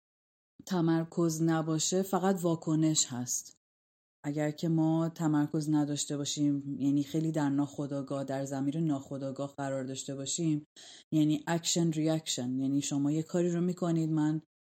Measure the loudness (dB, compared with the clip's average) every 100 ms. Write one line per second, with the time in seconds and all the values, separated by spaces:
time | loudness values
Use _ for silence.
0 | _ _ _ _ _ -18 -4 2 4 2
1 | 0 0 0 2 2 2 0 0 0 0
2 | 0 2 2 2 0 0 2 2 4 2
3 | 0 -4 -4 -6 -8 -20 _ _ _ _
4 | _ _ -6 -2 -2 -2 0 2 4 2
5 | 0 0 2 2 2 0 2 2 2 -2
6 | -4 -4 -4 0 0 0 -2 -2 2 2
7 | 0 -2 0 0 2 2 0 -4 -4 -4
8 | -4 -6 -4 -4 -4 -4 -2 0 0 0
9 | -4 -8 -6 -6 -8 -6 -4 -4 -4 -8
10 | -8 -8 -6 -2 0 0 -4 -18 -20 -20
11 | -2 2 4 2 -2 -2 0 2 2 2
12 | 0 0 -2 -4 -2 -2 0 0 0 0
13 | 2 0 0 0 0 0 0 0 0 0
14 | 2 2 2 0 -6 _ _